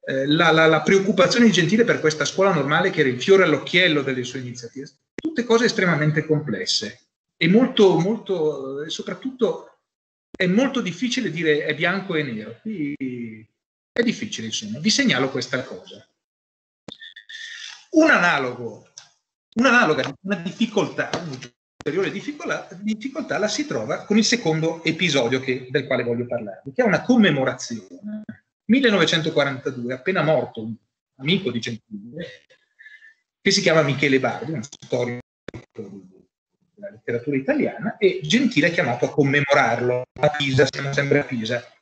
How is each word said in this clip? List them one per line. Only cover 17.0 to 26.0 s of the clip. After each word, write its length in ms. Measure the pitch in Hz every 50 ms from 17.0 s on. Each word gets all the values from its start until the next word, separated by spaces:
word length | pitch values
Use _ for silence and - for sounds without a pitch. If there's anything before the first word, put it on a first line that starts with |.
| - - _ - _ _ - - - - - - - - - - - _
Un 180 | - 311 320 302
analogo, 840 | 262 196 175 175 160 143 135 123 120 120 120 110 101 - - _ _ - - _ _ _ _ _ _ _ _ _ _
un'analoga, 600 | 220 247 269 233 240 240 156 151 131 127 135 139 _ _
una 120 | 190 202
difficoltà, 760 | 175 170 185 - - 233 - - 202 156 131 - 151 131 - -
un'ulteriore 1000 | - 180 160 131 123 143 - _ _ _ _ _ _ - 147 143 185 190 156
difficola-, 560 | - 196 - 277 294 302 349 269 151 156 - - 196 175
difficoltà 560 | 208 214 220 214 - 269 - 320 254 - 139
la 100 | 170 208
si 180 | 208 - - 302
trova 380 | - 147 120 107 120 170 - -
con 140 | - 202
il 80 | 220 208
secondo 580 | - 240 233 - 165 156 160 156 165 165 - -
episodio 560 | 160 156 - 185 170 139 139 117 117 135 123
che, 300 | 127 131 127 123 - -
del 160 | 127 - 117
quale 160 | - 131 123